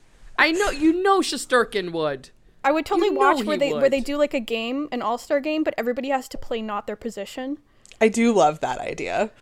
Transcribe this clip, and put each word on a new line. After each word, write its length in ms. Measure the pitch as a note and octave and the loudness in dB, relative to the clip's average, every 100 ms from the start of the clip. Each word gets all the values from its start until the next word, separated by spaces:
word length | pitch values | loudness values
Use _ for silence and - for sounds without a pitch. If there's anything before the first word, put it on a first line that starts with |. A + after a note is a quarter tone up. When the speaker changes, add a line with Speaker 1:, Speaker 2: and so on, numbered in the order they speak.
| _ _ - - | _ _ -6 2
Speaker 1:
I 140 | D4 | 2
know, 180 | E4+ G4+ | 2 0
you 320 | C#4+ D#4 E4+ | 2 2 4
know 180 | G4 G4 | 4 2
Shesterkin 680 | - C#4 - B3+ A3 G#3 F3+ | 2 -4 0 0 2 -2 -4
would. 380 | E3 D3+ C3+ C3+ _ _ _ | -2 -4 -4 -10 _ _ _
Speaker 2:
I 60 | C4+ | 0
would 160 | D#4 D#4 | 0 0
totally 220 | G4 G4 | 2 2
Speaker 1:
You 60 | |
know 40 | F#4+ | 4
Speaker 2:
watch 240 | C4+ D4+ | 4 4
where 120 | G#3+ D4+ | 0 0
Speaker 1:
he 20 | |
Speaker 2:
they, 140 | C#4+ | 0
where 180 | D4 C#4 | 2 2
they 60 | C4+ | 2
Speaker 1:
would. 60 | |
Speaker 2:
do, 120 | A#3+ C#4+ | -2 0
like, 160 | D4 | 0
a 40 | C#4+ | 0
game, 500 | A3 A3+ A3+ C4+ D4+ | -4 -6 -4 -6 -6
an 100 | B3 | -4
All-Star 380 | G#3+ B3 - C#4+ | -4 -4 -2 -2
game, 240 | C#4+ D#4 | -2 -2
but 100 | D#4 - | -2 -2
everybody 340 | A3+ B3 C4 | -4 -4 -2
has 180 | C4+ B3+ | -4 -4
to 100 | - | -10
play 240 | - A#3 | -6 -6
not 240 | A3 G#3 - | -6 -8 -8
their 80 | |
position. 640 | G#3+ A#3 G#3 G3 - B3+ D4 _ _ - - | -8 -10 -10 -10 -8 -8 -8 _ _ -14 0
Speaker 3:
I 60 | A3+ | 2
do 260 | A3+ A#3 | 4 4
love 280 | G#3 D3+ D#3 | 6 4 2
that 180 | B2+ B2+ | -4 -4
idea. 540 | - - - F#2 G#3+ - | -6 -6 -4 -2 -2 -6